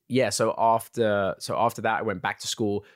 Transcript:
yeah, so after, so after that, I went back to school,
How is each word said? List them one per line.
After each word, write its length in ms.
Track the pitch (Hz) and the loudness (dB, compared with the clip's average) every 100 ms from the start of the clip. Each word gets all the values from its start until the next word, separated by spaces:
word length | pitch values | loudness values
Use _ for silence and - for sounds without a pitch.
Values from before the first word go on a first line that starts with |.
| _ | _
yeah, 200 | 123 117 | 0 0
so 240 | - 110 - | 2 0 2
after, 800 | 113 113 - - 110 101 98 - | 2 2 0 0 2 2 0 -2
so 180 | - 101 | -4 0
after 240 | 113 - | 0 0
that, 160 | 110 104 | -2 -2
I 20 | |
went 180 | 107 95 | -2 -4
back 180 | 101 - | -6 -6
to 80 | - | -8
school, 380 | - 107 101 - | -4 -2 -2 -6